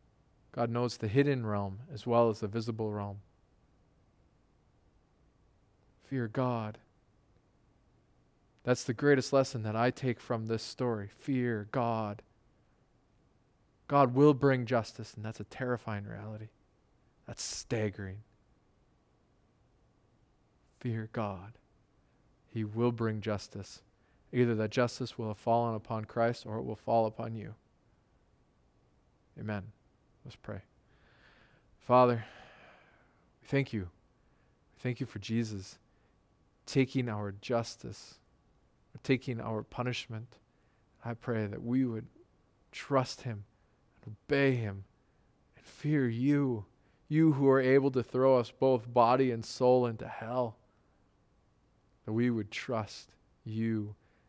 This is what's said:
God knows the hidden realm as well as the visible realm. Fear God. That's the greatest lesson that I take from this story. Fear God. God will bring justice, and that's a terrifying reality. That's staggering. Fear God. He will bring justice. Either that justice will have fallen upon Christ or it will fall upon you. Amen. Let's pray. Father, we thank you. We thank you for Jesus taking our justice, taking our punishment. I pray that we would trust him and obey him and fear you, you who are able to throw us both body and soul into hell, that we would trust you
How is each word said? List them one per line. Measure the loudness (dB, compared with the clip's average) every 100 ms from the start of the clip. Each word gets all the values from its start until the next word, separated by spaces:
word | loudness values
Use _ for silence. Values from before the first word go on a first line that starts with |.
| _ _ _ _ _
God | -6 -4
knows | -2 -4 -4
the | -2
hidden | 2 2 2
realm | -2 -2 -4 -8 -12
as | -10 0
well | 4 4
as | 2
the | -4
visible | -4 -4 -4 -4
realm. | -6 -8 -10 -16 _ _ _ _ _ _ _ _ _ _ _ _ _ _ _ _ _ _ _ _ _ _ _ _ _ _ _
Fear | -8 -4 -4
God. | 0 0 0 -4 -10 _ _ _ _ _ _ _ _ _ _ _ _ _ _ _ _ _ _
That's | -2 -2
the | 0
greatest | 0 4 4 4
lesson | 2 2 -2
that | -4
I | 0 0
take | 0 -4 -4
from | -4 -4 -2
this | -4
story. | -6 -6 -4 -4 -8
Fear | -12 -4 -2 0 -2 -4
God. | -4 -2 -2 -4 -8 -14 _ _ _ _ _ _ _ _ _ _ _ _ _ _ _ 0
God | 4 4
will | 8 6
bring | 6 4 2
justice, | 2 -2 -2 -10 -16
and | -12
that's | -10 -10
a |
terrifying | -12 -8 -4 -4 -4 -8
reality. | -8 -12 -12 -12 -16 _ _ _ _ _ _ _ -16
That's | -10
staggering. | -8 -8 -6 -4 -4 -6 -10 -12 -16 _ _ _ _ _ _ _ _ _ _ _ _ _ _ _ _ _ _ _ _ _ _ _ _ _
Fear | -4 -4 -6
God. | -4 -4 -6 -12 -20 _ _ _ _ _ _ _ _ _
He | -6
will | -6 0 0
bring | 2 -2 -2
justice. | -2 -4 -4 -14 -14 -18 _ _ _ _ _
Either | 0 2
that | 2 0
justice | 0 0 0 -10 -8
will | -8
have | -6
fallen | 0 2 2
upon | -4 -6 -8
Christ | -6 0 0 0 -6
or | -8
it |
will | -8 -8
fall | 0 2 2
upon | -2 -10
you. | -8 -12 -16 _ _ _ _ _ _ _ _ _ _ _ _ _ _ _ _ _ -14
Amen. | -8 -8 -8 -18 _ _ _ _
Let's | -20 -20
pray. | -14 -14 -14 _ _ _ _ _ _ _ _ _ _ _
Father, | 2 6 6 4 -4 -16 -20 -20 -20 -20 _ _ _ _ _ _
we | -4
thank | -2 -2
you. | -4
We | -8 _ _ _ _ _ _ _ _ _
thank | -6 -6
you | -6
for | -8
Jesus | -4 -2 -2 -6 -12 -18 _ _ _ _ _ _ _ _
taking | -4 0 2 0 -2
our | -4 -6
justice, | -8 -2 -2 -2 -10 -14 -14 -18 -20 _ _ _ _ _ _ _ -12
taking | 0 0 0 -6
our | -4 -6
punishment. | -6 -6 -4 -4 -8 -12 -12 -20 _ _ _ _ _ _
I | -12
pray | -10 -4 -4 -2
that | -6
we | -2 0
would | 0 -4 -10 _ _ _ _ _ _
trust | -16 0 2 2 -4
him | -10 -10 -12 _ _ _ _ _
and | -20 -14
obey | -2 2 4
him | 2 -2 -8 -14 _ _ _ _ _ _ _
and | -20
fear | -8 0 2 2
you, | 2 4 4 4 0 -6 _ _ _ -2
you | 4 6
who | 6 6
are | 6
able | 8 6 6
to | 0
throw | 0 4 6 6
us | 2
both | 0 2 2 2
body | 6 6 6 4
and | 0
soul | -4 2 4 6
into | 4 -2 -10
hell, | -10 -6 -4 -4 -6 _ _ _ _ _ _ _ _ _ _ _ _ _ _ -6
that |
we | 0 0
would | 0 -4
trust | -8 -4 -4 -4 -10 -20 _ _ _
you | -10 -4 -2 -2 -6 -12 _ _